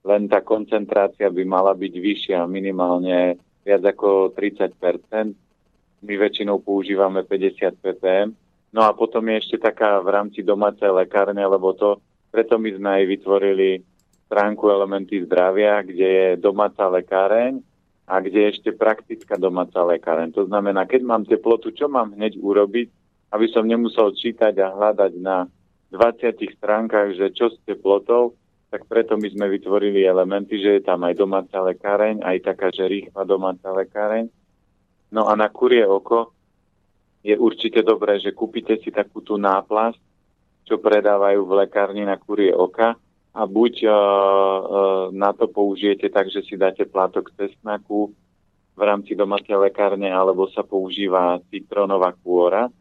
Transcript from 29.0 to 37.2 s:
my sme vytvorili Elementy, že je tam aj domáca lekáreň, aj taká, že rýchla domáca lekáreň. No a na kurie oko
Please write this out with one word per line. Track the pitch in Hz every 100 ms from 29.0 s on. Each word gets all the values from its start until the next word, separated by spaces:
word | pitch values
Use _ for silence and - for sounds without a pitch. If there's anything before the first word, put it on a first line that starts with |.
| 113 107
my | 107
sme | 95 101
vytvorili | 95 92 101 101 98 95
Elementy, | 92 92 101 101 107
že | 98 101
je | 95
tam | 90
aj | 87 87
domáca | 98 95 90 98
lekáreň, | 95 90 101 101 107 107
aj | 90 92 98
taká, | 92 95
že | 87 92
rýchla | 98 - 98 95
domáca | 98 95 92 95
lekáreň. | 95 92 107 104 110 117 _ _ _ _ _ _ _ _
No | 110 107
a |
na | 107 107
kurie | - 127 123
oko | 104 98 - 117 113 _ _ _ _ _ _ _ _ _